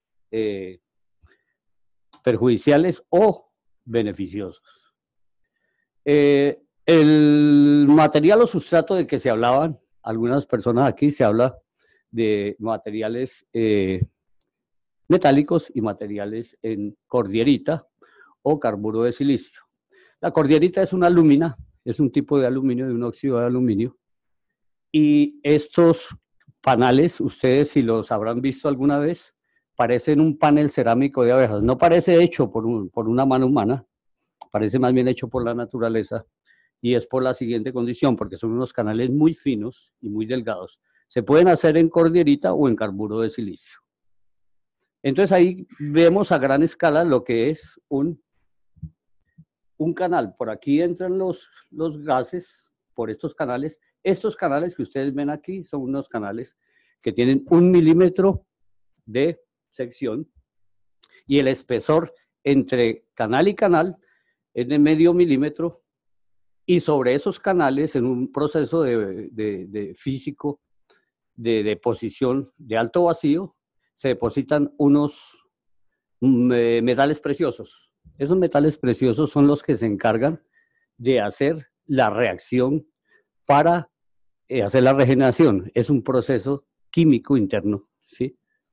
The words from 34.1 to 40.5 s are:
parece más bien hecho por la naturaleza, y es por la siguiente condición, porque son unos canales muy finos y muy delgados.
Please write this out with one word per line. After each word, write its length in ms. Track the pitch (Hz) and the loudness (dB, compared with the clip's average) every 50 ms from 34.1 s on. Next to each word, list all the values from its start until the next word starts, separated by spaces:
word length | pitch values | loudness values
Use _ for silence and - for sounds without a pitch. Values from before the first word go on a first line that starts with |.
| _ _ _ _ _ _ - _ | _ _ _ _ _ _ -12 _
parece 260 | - 107 107 104 98 131 | -4 -2 -2 -2 0 0
más 160 | 123 123 127 | 0 2 2
bien 140 | 127 123 127 | 2 0 0
hecho 200 | 127 - - 113 | -2 -4 -6 -8
por 160 | - 131 120 | -6 -6 -4
la 100 | 117 120 | -4 -6
naturaleza, 680 | 117 120 117 - 127 117 113 113 113 104 - - 113 - _ _ _ _ _ _ _ _ _ _ _ | -6 -8 -10 -8 -6 -4 -4 -2 -4 -6 -6 -8 -12 -12 _ _ _ _ _ _ _ _ _ _ _
y 140 | - 120 123 | -4 -2 -2
es 100 | 117 113 - | -2 -2 -4
por 160 | - 131 127 | -4 -4 -2
la 100 | 131 127 | -2 -4
siguiente 400 | - 127 113 120 113 107 131 123 | -4 -4 -6 -4 -6 -6 -6 -6
condición, 420 | 127 120 120 123 - - 139 123 | -6 -6 -6 -4 -2 -2 -2 -2
porque 220 | - 107 101 92 87 | -2 -4 -8 -10 -8
son 140 | - 113 | -8 -6
unos 220 | 113 120 131 - - | -4 -4 -6 -6 -6
canales 360 | - 113 104 107 110 123 131 | -6 -6 -4 -4 -4 -4 -2
muy 240 | 131 147 151 165 165 | -2 0 0 -2 -2
finos 580 | - - 143 127 107 104 120 127 _ _ _ _ _ | -2 -4 -6 -4 -4 -6 -10 -12 _ _ _ _ _
y 80 | - 110 | -14 -10
muy 160 | 104 107 113 | -8 -8 -6
delgados. 540 | 110 127 127 113 113 | -6 -6 -6 -6 -8